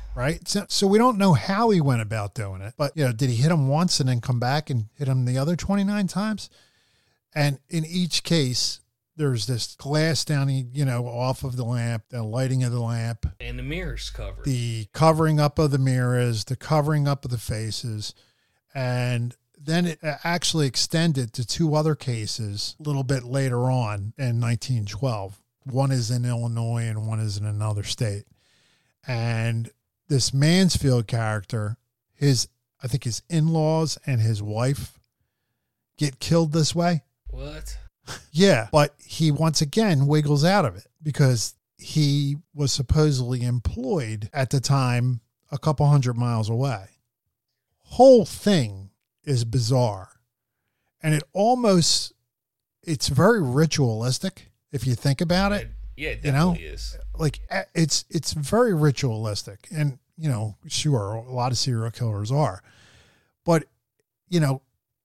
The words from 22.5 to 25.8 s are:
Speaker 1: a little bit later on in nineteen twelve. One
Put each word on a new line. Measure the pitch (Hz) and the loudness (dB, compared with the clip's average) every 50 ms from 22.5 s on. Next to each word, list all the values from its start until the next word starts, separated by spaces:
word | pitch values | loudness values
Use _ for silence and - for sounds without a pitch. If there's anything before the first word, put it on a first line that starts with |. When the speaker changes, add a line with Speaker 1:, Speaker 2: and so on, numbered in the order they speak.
| 101 101 - - - - | -6 -6 -8 -8 -10 -8
Speaker 1:
a | 156 | -6
little | 147 143 135 135 | -4 -2 -2 0
bit | 123 139 127 120 | -2 -2 -2 -2
later | 120 131 139 135 131 123 120 123 127 | -2 -2 -2 0 0 0 0 0 2
on | 131 127 117 104 104 98 98 107 - - | 2 0 0 -2 -4 -4 -6 -8 -6 -4
in | 135 123 120 117 | -4 -2 -2 0
nineteen | 117 113 120 117 - - 127 113 104 | 0 0 0 -2 -2 -2 -2 -2 -2
twelve. | 98 - - 139 135 113 104 98 95 95 - _ _ _ _ - | -4 -6 -4 -4 -4 -2 -4 -6 -10 -12 -16 _ _ _ _ -12
One | 135 120 - | -4 -2 0